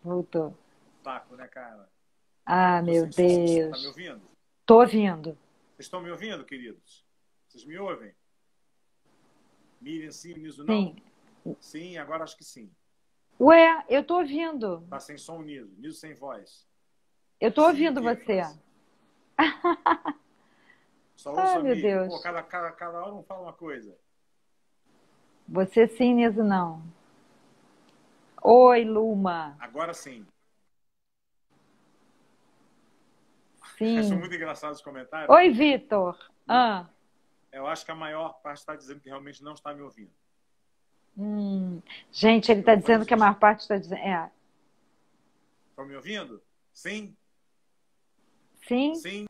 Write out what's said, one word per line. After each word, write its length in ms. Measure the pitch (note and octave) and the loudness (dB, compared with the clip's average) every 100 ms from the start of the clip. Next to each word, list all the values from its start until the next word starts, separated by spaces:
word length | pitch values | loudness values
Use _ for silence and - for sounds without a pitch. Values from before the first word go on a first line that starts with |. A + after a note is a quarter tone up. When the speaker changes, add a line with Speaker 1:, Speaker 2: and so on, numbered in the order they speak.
Speaker 1:
Voltou. 540 | E3+ F3+ F3 E3+ D#3 - _ _ _ _ | -6 -6 -4 -6 -6 -10 _ _ _ _
Speaker 2:
Saco, 340 | C#3 B2+ - B2 | -14 -14 -16 -20
né, 100 | B2+ | -20
cara? 400 | C3+ B2 G#2+ G2 _ _ _ _ _ | -20 -20 -20 -20 _ _ _ _ _
Speaker 1:
Ah, 340 | - F3+ F#3 F3 | -2 2 4 2
Speaker 2:
Tô 40 | E3+ | 2
Speaker 1:
meu 260 | E3+ D#3+ | 0 0
Speaker 2:
sem 160 | - F3+ | 2 4
som. 140 | F3+ E3+ | 6 4
Speaker 1:
Deus. 160 | E3 D#3+ | 2 0
Speaker 2:
Tá 80 | D#3 | -6
me 40 | C#3 | -12
ouvindo? 360 | - F3+ - _ _ _ _ - | -14 -16 -18 _ _ _ _ 8
Speaker 1:
Tô 140 | A3+ | 10
ouvindo. 580 | A#3+ A3 G#3 E3 D#3 D3+ _ _ _ _ | 10 4 0 -2 -10 -14 _ _ _ _
Speaker 2:
Vocês 100 | C#3+ | -14
estão 140 | F3+ | -14
me 100 | F3 | -12
ouvindo, 340 | E3+ A3 F3+ | -14 -12 -12
queridos? 600 | C3 C3+ A#2+ - _ - _ _ _ _ _ | -14 -16 -16 -20 _ -20 _ _ _ _ _
Vocês 160 | A#2+ | -20
me 140 | B2+ E3+ | -20 -14
ouvem? 340 | G3 C#3+ G#2+ _ _ _ _ _ _ _ _ _ _ _ _ _ _ _ _ _ | -12 -12 -16 _ _ _ _ _ _ _ _ _ _ _ _ _ _ _ _ _
Miriam, 300 | C3 D#3+ D#3 | -14 -14 -14
sim, 220 | - E3+ | -18 -20
Niso, 300 | D#3 D#3 C#3+ | -18 -18 -14
não? 100 | D3 | -4
Speaker 1:
Sim. 220 | G#3+ F#3 - _ _ _ _ - - | -2 -2 -8 _ _ _ _ -14 -14
Speaker 2:
Sim, 360 | - D3+ F3 F3 | -16 -16 -14 -14
agora 260 | D3 D#3 | -12 -10
acho 120 | G#3+ - | -12 -16
que 80 | |
sim. 260 | - - G#2+ _ _ _ _ _ _ _ | -20 -20 -20 _ _ _ _ _ _ _
Speaker 1:
Ué, 440 | C4 E4 E4 D#4+ - | 6 8 6 2 -2
eu 160 | C4 | -4
tô 140 | - F4 | -2 -4
ouvindo. 600 | D4+ C#4+ E4 D4+ G#3+ E3+ E3+ | -4 -6 -8 -8 -8 -10 -12
Speaker 2:
Tá 100 | C#3 | -18
sem 160 | - D3 | -16 -20
som, 240 | - E3 | -16 -16
Niso. 300 | D3+ C#3+ G#2+ F#2+ | -16 -16 -18 -20
Niso 200 | C#3+ D#3 | -20 -18
sem 160 | D#3+ | -20
voz. 520 | C3+ C#3 A2+ F#2+ - _ _ _ _ _ _ _ _ | -18 -16 -16 -18 -20 _ _ _ _ _ _ _ _
Speaker 1:
Eu 120 | A3+ | -2
tô 100 | D4 | 4
Speaker 2:
Sim, 60 | D#4 | 4
Speaker 1:
ouvindo 320 | D4 D#4+ C4+ | 4 0 0
Speaker 2:
Niso, 140 | A#3 A#3+ | -4 -4
Speaker 1:
você. 160 | - F#3+ | -4 -4
Speaker 2:
mas 160 | E3 D3+ _ _ _ _ _ _ _ - | -4 -12 _ _ _ _ _ _ _ -2
Speaker 1:
<laughs> 800 | D#4 - F4 D#4+ - - - - _ _ _ _ _ _ _ _ _ _ | -2 0 -4 -2 -2 -2 -4 -12 _ _ _ _ _ _ _ _ _ _
Speaker 2:
Só 180 | C#4+ D4+ | -10 -2
Speaker 1:
Ai, 40 | |
Speaker 2:
ouço 160 | F#4+ F4+ | 0 0
a 40 | |
Speaker 1:
meu 120 | C#4+ | 0
Speaker 2:
Miriam. 240 | A3+ G3+ G3 | 0 0 0
Speaker 1:
Deus. 120 | F#3 | -2
Speaker 2:
Pô, 60 | E3+ | -6
cada, 200 | F3 E3+ | -8 -8
cada, 300 | D#3+ F3+ E3+ | -8 -8 -8
cada 300 | D#3+ E3+ E3+ | -10 -12 -10
hora 120 | F#3+ | -12
um 80 | G3+ | -14
fala 200 | E3 F#3+ | -16 -16
uma 100 | F3+ | -16
coisa. 440 | - E3 C3 G#2 F2+ _ _ _ _ _ _ _ _ _ _ _ _ _ _ - | -16 -14 -14 -16 -20 _ _ _ _ _ _ _ _ _ _ _ _ _ _ -8
Speaker 1:
Você 380 | E3 F#3+ - A3+ | -4 0 4 2
sim, 260 | A3+ B3 | 4 2
Niso, 280 | A#3+ A#3 G#3 | 4 2 2
não. 400 | G#3+ F#3+ F3 D#3+ E3 - _ _ _ _ _ _ _ _ _ _ _ _ _ - | 0 0 -2 -8 -18 -20 _ _ _ _ _ _ _ _ _ _ _ _ _ -2
Oi, 420 | - A#3+ B3+ A#3+ | 8 10 10 8
Luma. 720 | A3 G#3+ A3 G#3 F#3+ E3+ D3+ D3 | 4 0 0 0 -2 -4 -8 -14
Speaker 2:
Agora 320 | A#2+ B2+ E3 | -16 -10 -10
sim. 340 | E3 C#3+ A#2+ F#2+ _ _ _ _ _ _ _ _ _ _ _ _ _ _ _ _ _ _ _ _ _ _ _ _ _ _ _ _ _ _ _ _ _ - - | -10 -16 -20 -20 _ _ _ _ _ _ _ _ _ _ _ _ _ _ _ _ _ _ _ _ _ _ _ _ _ _ _ _ _ _ _ _ _ -20 -4
Speaker 1:
Sim. 240 | A3 A3+ | 0 2
Speaker 2:
São 140 | G#3+ F#3+ | 0 -2
muito 160 | F3 | -4
engraçados 440 | E3+ D#3+ D3 D3+ D3 | -10 -10 -10 -10 -12
os 60 | |
comentários. 440 | - C3+ B2+ D#3 D3+ | -16 -18 -14 -10 6
Speaker 1:
Oi, 200 | D4+ F4+ | 8 8
Vitor. 640 | A#3 D4 C4 - G#3 F3+ E3+ - _ - | 4 0 0 -2 -2 -2 -6 -20 _ -2
Ah. 400 | A#3+ A#3+ G3 F3 _ _ _ _ _ _ | 2 2 -2 -10 _ _ _ _ _ _
Speaker 2:
Eu 160 | C3+ C#3 | -12 -10
acho 180 | D#3+ | -10
que 60 | - | -10
a 40 | |
maior 400 | E3 D#3 D#3 D#3+ D#3 | -12 -10 -10 -10 -12
parte 220 | D3+ C#3+ | -16 -16
tá 100 | - D3 | -16 -18
dizendo 240 | C3 C#3+ | -16 -20
que 80 | C3 | -18
realmente 340 | C3+ C#3 C#3 | -18 -18 -20
não 120 | C#3+ | -20
está 180 | D3+ D3 | -16 -16
me 80 | D3 | -16
ouvindo. 280 | C#3+ A2+ G2 _ _ _ _ _ _ _ _ _ _ - | -18 -20 -20 _ _ _ _ _ _ _ _ _ _ -12
Speaker 1:
Hum. 640 | G#3 G#3 G3+ G3 F#3 F3 - - - | -8 -6 -4 -4 -6 -10 -16 -20 -18
Gente, 380 | - G#3+ A3+ G#3 | 2 4 4 4
ele 120 | G#3 | 2
tá 100 | G3+ | 6
Speaker 2:
Eu 40 | G#3+ | 6
vou 60 | |
Speaker 1:
dizendo 240 | F3 A3+ G#3+ | 6 2 4
que 80 | |
a 20 | A#3 | 4
Speaker 2:
resistir. 0 | |
Speaker 1:
maior 220 | G#3+ G3+ | 4 6
parte 280 | G#3+ G#3+ - | 4 4 -2
tá 100 | G3+ | -4
dizendo, 220 | E3 F#3 | -4 -8
é. 320 | G3 F3 E3 _ _ _ _ _ _ _ _ _ _ _ _ _ _ - | -4 -6 -6 _ _ _ _ _ _ _ _ _ _ _ _ _ _ -20
Speaker 2:
Tão 80 | C#3 | -18
me 80 | C#3 | -16
ouvindo? 460 | F3+ G#3 D3 G#2 _ _ _ | -12 -12 -12 -18 _ _ _
Sim? 440 | - F3 G#3+ G3+ - _ _ _ _ _ _ _ _ _ _ _ _ _ _ - | -16 -12 -12 -14 -20 _ _ _ _ _ _ _ _ _ _ _ _ _ _ -4
Speaker 1:
Sim. 280 | B3 C#4+ D#4+ | -2 0 -4
Speaker 2:
Sim. 280 | A#3+ G3+ G#3 | -10 -12 -14